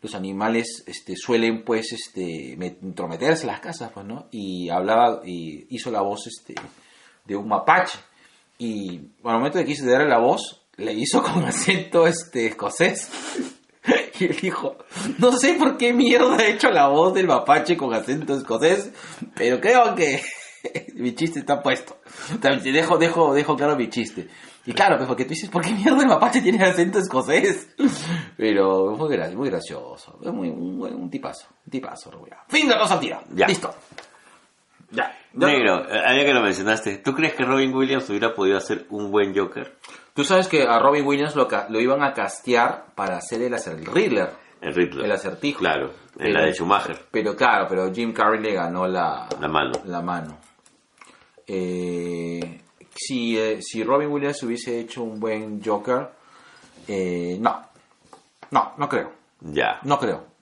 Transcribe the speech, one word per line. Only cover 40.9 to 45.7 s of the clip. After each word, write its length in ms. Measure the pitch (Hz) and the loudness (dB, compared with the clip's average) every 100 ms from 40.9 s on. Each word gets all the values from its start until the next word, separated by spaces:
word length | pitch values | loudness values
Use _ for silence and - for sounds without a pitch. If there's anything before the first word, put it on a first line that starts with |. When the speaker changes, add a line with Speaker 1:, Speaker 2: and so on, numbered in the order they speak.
| 147 | 4
Speaker 1:
Williams 300 | 139 143 151 | 2 0 0
lo 120 | 147 123 | 0 0
ca-, 200 | 104 - | 0 -2
lo 100 | 113 | 0
iban 220 | 123 139 | 2 2
a 100 | 139 | 0
castear 760 | 120 98 - - 120 123 - - | -2 -6 -6 0 2 2 -2 -12
para 220 | - - 87 | -6 -6 -6
hacer 220 | - 113 | -6 -4
el 100 | 123 | -2
acer-, 240 | 117 92 80 | -4 -6 -10
el 80 | |
Riddler. 460 | 80 175 208 104 90 - - _ | -2 0 2 2 0 -6 -20 _
Speaker 2:
El 120 | - | -4
Riddler. 320 | 80 87 67 | 0 0 0
Speaker 1:
El 60 | 104 | -2
acertijo. 480 | 98 98 82 143 143 | -2 -4 -4 -4 0
Speaker 2:
Claro, 320 | 87 | 0